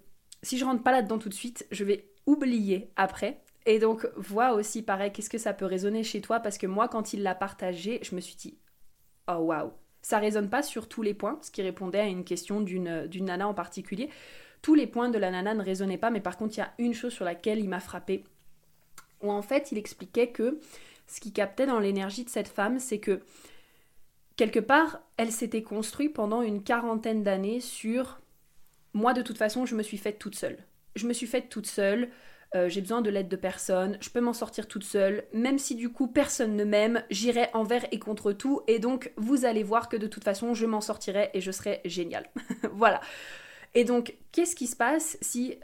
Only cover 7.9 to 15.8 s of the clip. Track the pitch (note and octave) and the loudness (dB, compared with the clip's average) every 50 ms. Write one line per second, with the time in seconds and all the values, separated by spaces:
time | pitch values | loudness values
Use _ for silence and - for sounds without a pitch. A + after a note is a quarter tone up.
7.9 | A#3+ - - - F#3 F3+ F3+ - - - - - - - _ _ _ _ - - | -4 -6 -6 -6 -8 -8 -8 -10 -14 -16 -16 -16 -18 -20 _ _ _ _ -20 -20
8.9 | - _ _ _ _ _ _ F3+ F3 E3+ E3 E3 D#3+ D3+ C#3+ D3+ - - - _ | -20 _ _ _ _ _ _ -4 -2 0 0 0 0 0 -2 -6 -8 -14 -20 _
9.9 | _ _ - - A#3 G#3 G#3+ G#3+ G#3+ G#3+ G3+ G3 A#3+ C4+ D4 - - A3+ A3 - | _ _ -2 0 2 2 2 2 2 2 0 0 0 0 -2 -2 -6 -8 -10 -8
10.9 | - A#3 A3 G#3 G3+ - G3 G#3+ D4+ D#4 - - - - F#3+ F#3 F#3 - G3 F3+ | -6 -2 -2 -2 -2 -2 -2 -4 -4 -6 -10 -10 -6 -4 -4 -4 -4 -4 -4 -2
11.9 | F#3 G3+ G#3+ G3+ F3+ F#3 F3 - F3+ F3+ - - G3+ G#3+ G#3+ F3+ F#3 F#3 F3+ E3+ | 0 0 0 0 -2 -4 -4 -4 -6 -6 -4 -2 -2 -2 -2 -2 -2 -2 -2 -2
12.9 | E3 D#3+ C#3 E3 F3+ F#3 F#3+ F#3 F3 F3+ G3+ G#3 G3 F3+ E3+ - - G3 - - | -4 -4 -6 -6 -6 -4 -4 -2 -2 -2 -2 -2 -2 -4 -6 -6 -10 -12 -10 -8
13.9 | G3 F#3+ C4+ D4+ - - - - - - - - - _ - D#4 D#4 D4 A#3+ - | -6 -6 -6 -6 -10 -14 -20 -20 -20 -20 -20 -20 -20 _ 4 6 8 8 6 4
14.9 | - A#3 A#3+ B3 A#3 G#3 F#3+ F#3 F#3 F3+ F#3 G#3 A3 G#3+ F#3+ F#3+ F#3+ F#3 | 2 0 2 2 2 2 2 2 0 0 0 0 0 0 0 0 -2 0